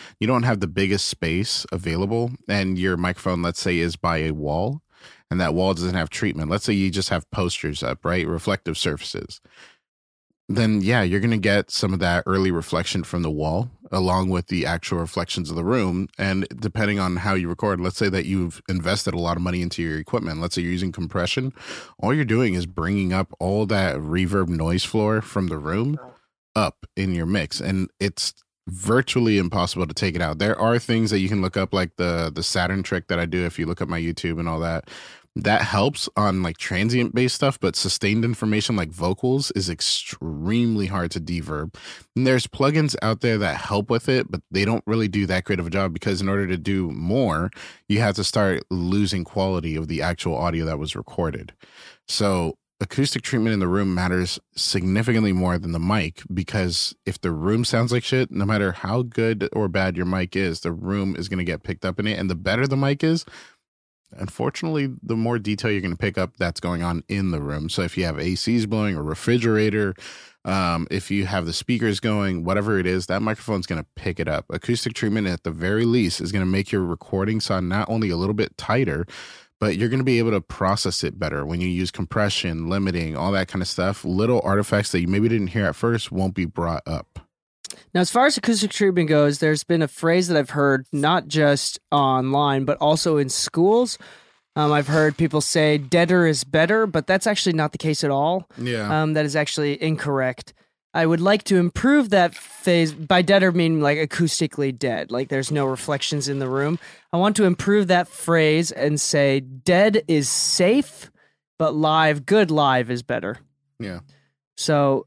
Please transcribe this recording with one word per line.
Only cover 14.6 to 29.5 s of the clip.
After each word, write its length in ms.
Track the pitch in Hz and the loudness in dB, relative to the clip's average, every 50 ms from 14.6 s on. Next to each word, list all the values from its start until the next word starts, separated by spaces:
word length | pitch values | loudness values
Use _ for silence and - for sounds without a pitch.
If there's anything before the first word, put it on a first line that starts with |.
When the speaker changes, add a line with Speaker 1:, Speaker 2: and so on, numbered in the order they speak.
| - | 0
Speaker 1:
actual 360 | 73 85 85 - - 92 85 | -2 -2 -4 -4 -4 -4 -4
reflections 500 | 82 80 - 95 - - - 95 82 73 | -4 -4 -4 -4 -4 -4 -4 -6 -6 -4
of 60 | 80 | -4
the 80 | 85 85 | -4 0
room. 440 | 95 127 123 101 92 87 92 95 - - - | 0 0 2 0 0 0 -2 -4 -6 -6 -4
And 280 | 98 98 95 95 95 - - 62 | -2 -2 0 -2 -2 -6 -8 -8
depending 380 | 110 90 - 110 104 104 101 101 | -8 -6 -2 0 0 0 0 0
on 160 | 92 92 90 | 0 0 -2
how 180 | 87 95 101 98 | -2 -2 0 0
you 160 | 95 87 85 | 0 -2 -2
record, 320 | 87 - 113 104 95 87 | -4 -2 -2 -2 -2 0
let's 160 | 87 90 - | -2 -4 -2
say 120 | - 110 98 | 0 -2 0
that 180 | 92 92 78 | 0 -2 -2
you've 340 | 90 98 92 87 82 - - - - | -2 -2 -2 -2 -4 -6 -10 -8 -6
invested 460 | 92 90 80 90 101 101 - 98 82 | -4 -4 -2 -2 -2 -2 -2 -4 -4
a 40 | 85 | -2
lot 180 | 85 85 85 | -2 -2 -2
of 40 | 87 | -2
money 220 | 90 90 87 90 87 | -2 -2 -2 -2 -4
into 180 | 87 - - | -4 -4 -4
your 160 | 85 80 78 | -4 -4 -4
equipment. 440 | 78 78 - - 113 98 82 78 78 | -6 -4 -4 -4 -4 -4 -4 -4 -4
Let's 120 | 85 90 - | -6 -4 -4
say 80 | 92 | -4
you're 100 | 87 87 | -4 -2
using 200 | 92 90 95 92 | -2 -4 -4 -4
compression. 600 | - - 85 80 - 92 87 87 - 131 127 135 - - - - - - - - - | -4 -6 -8 -4 -2 -2 -2 -2 -2 -4 -4 -6 -8 -10 -16 -16 -16 -16 -16 -18 -12
All 160 | - - 110 139 | -4 -2 0 0
you're 120 | 156 139 | 0 0
doing 280 | 110 110 120 127 107 90 | 2 2 2 2 2 0
is 140 | 90 85 | -2 -4
bringing 440 | 82 90 85 80 90 101 101 95 90 | -4 -4 -4 -2 0 0 0 0 0
up 220 | 92 95 92 - - - | 0 0 -2 -4 -6 -6
all 260 | 85 92 101 107 110 | -4 -2 0 0 0
that 300 | 95 110 98 95 85 67 | 0 0 2 2 0 0
reverb 540 | 73 78 76 85 92 92 85 98 98 92 85 | -2 -2 -2 0 0 0 2 2 0 2 0
noise 340 | 87 78 80 82 87 92 - | 0 0 0 0 0 0 -2
floor 360 | - - 110 107 107 110 110 | 0 0 0 2 2 0 0
from 280 | 104 - - 101 92 | -2 -4 -4 -4 -4
the 100 | 85 82 | -2 -4
room 420 | 76 73 78 87 107 120 143 151 143 127 123 - _ _ _ _ _ _ _ _ | -6 -4 -4 -2 -2 -2 -2 -2 -4 -8 -14 -20 _ _ _ _ _ _ _ _
up 300 | 110 101 - - _ - - _ | 0 0 0 -2 _ -16 -10 _
in 200 | 95 98 92 87 | -4 -2 -2 0
your 100 | 85 82 | -2 0
mix. 340 | 87 101 98 78 69 - - | 0 0 0 -2 -2 -6 -6
And 300 | - 90 95 95 92 - - _ | -4 -2 -2 -2 -2 -4 -4 _
it's 360 | 98 101 - - - - - _ _ _ _ _ _ | -4 -4 -2 -4 -6 -6 -8 _ _ _ _ _ _
virtually 720 | 92 92 90 95 101 113 131 127 - - 127 117 110 107 98 | -14 -12 -6 -2 2 2 2 2 2 0 2 2 4 4 2
impossible 480 | 90 85 | 2 0